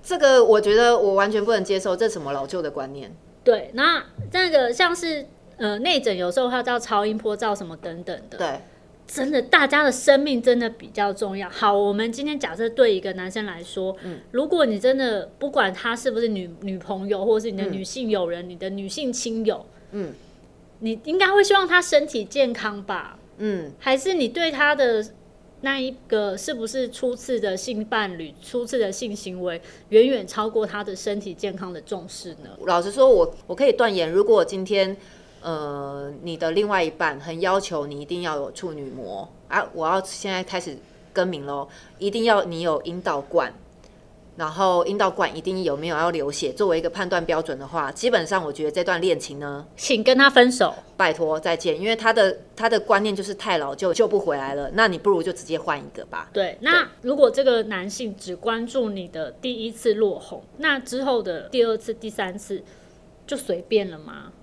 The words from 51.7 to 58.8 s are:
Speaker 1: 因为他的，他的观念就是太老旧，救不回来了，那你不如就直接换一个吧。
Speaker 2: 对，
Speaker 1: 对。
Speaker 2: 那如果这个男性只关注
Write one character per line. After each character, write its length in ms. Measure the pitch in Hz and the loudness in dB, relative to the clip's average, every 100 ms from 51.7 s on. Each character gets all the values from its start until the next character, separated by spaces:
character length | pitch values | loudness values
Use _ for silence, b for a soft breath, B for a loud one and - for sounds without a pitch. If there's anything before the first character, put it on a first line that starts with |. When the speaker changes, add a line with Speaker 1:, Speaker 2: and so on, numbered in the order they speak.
| 156 | -2
Speaker 1:
因 60 | 202 | -2
为 80 | 226 | 2
他 160 | 226 | 2
的， 260 | 226 190 - - | 6 4 2 -12
他 140 | - 226 | -2 0
的 100 | 220 | 0
观 240 | 214 202 | 4 2
念 120 | 214 | 2
就 80 | 196 | -4
是 120 | 190 | -6
太 240 | 202 220 175 | -8 -2 -2
老 160 | 143 | -2
旧， 180 | 139 185 | -2 -2
救 140 | 160 143 | 2 2
不 120 | 208 | 2
回 180 | 147 143 | 0 -2
来 180 | 135 | -4
了， 160 | 143 135 | -6 -4
那 120 | 175 220 | 2 2
你 100 | 170 | 2
不 140 | 202 | 2
如 100 | 180 | 2
就 120 | 165 | 0
直 100 | 175 | -6
接 160 | - 160 | -6 -4
换 180 | 165 147 | -2 -4
一 80 | 139 | -6
个 120 | - - | -16 -12
吧。 240 | - 80 | -12 -6
Speaker 2:
对， 200 | 208 185 | -4 -4
Speaker 1:
对。 60 | - | -2
Speaker 2:
那 280 | 262 349 277 - | 2 2 0 -6
如 140 | 247 285 | -4 6
果 120 | 262 | 6
这 120 | 262 | 6
个 220 | 262 233 | 4 4
男 240 | 208 196 190 | 0 -4 -6
性 240 | 202 233 190 | -8 -10 -10
只 200 | 185 175 | -12 -6
关 280 | 226 226 | -4 -4
注 260 | 233 269 | -2 -2